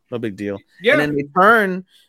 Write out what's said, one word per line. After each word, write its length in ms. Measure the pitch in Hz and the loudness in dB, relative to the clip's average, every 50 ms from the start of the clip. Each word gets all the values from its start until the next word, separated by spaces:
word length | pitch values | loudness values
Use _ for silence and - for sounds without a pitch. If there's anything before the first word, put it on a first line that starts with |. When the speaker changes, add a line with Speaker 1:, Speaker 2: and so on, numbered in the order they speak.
| _ _ | _ _
Speaker 1:
No 80 | 127 117 | -10 -8
big 160 | 117 110 95 | -8 -8 -8
deal." 240 | 98 104 101 98 98 - _ _ _ | -8 -8 -8 -8 -10 -12 _ _ _
Speaker 2:
Yeah. 140 | 180 226 277 | -2 0 0
Speaker 1:
And 60 | - | 0
then 140 | 147 147 147 | 0 -2 -2
they 140 | 143 143 147 - 180 | -4 -6 -4 0 4
turn, 440 | 185 208 233 226 208 190 180 185 185 - _ _ _ | 4 6 6 4 2 0 -4 -6 -10 -14 _ _ _